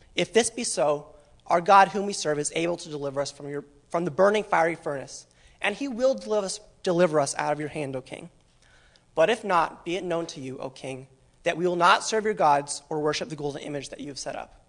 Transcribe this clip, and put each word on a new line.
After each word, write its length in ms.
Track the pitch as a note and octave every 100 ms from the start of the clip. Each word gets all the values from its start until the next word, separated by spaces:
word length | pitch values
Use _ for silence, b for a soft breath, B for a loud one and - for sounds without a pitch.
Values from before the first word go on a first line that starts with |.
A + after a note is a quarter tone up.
| b
If 180 | - F3
this 160 | - A#3
be 160 | -
so, 500 | A#3 - D3+ D3 - b b b -
our 140 | E3+
God 280 | E3+ G3 F#3+
whom 180 | G#3 G3+
we 60 |
serve 260 | G3+ D#3 D3
is 140 | D3
able 220 | - E3 F3
to 100 | E3
deliver 320 | D3+ C#3+ C3+
us 100 | C#3
from 180 | - C#3+
your, 160 | C#3+ - _ _
from 140 | E3+
the 60 | F3
burning 340 | C#3 G3 G#3+
fiery 300 | G#3 E3+ E3
furnace, 520 | D#3+ - C#3 - - - b b b
and 140 | G3
he 140 | G3+ C#4
will 260 | A3+ B3+
deliver 320 | A#3 G#3 G#3+ F#3+
us, 140 | - - _
deliver 380 | - E3+ F3 D3+
us 140 | C#3 -
out 160 | D3
of 80 | D3
your 100 | D3+
hand, 240 | D#3+ C#3 C3
O 40 |
king. 300 | B2+ - E3+ - _ _ b b b b b
But 140 | - E3
if 160 | A#3
not, 400 | G#3 F3+ D#3 -
be 120 | - F3
it 80 |
known 220 | F#3 E3+ E3+
to 140 | -
you, 180 | C3 C3
O 100 | C3+
king, 380 | C3 C3+ C3 C3 _ _ _
that 120 | E3+ D#3+
we 100 | F3+
will 100 | F3
not 280 | E3+ G3+
serve 200 | - A3
your 100 | G#3+
gods 480 | G3+ D#3+ C#3+ C#3+ - -
or 100 | D#3
worship 300 | D3 D3 D3
the 60 | D3+
golden 260 | C#3+ C#3
image 260 | - C#3+ C3
that 120 | -
you 80 | C#3
have 100 | C#3
set 180 | - -
up. 240 | A2 -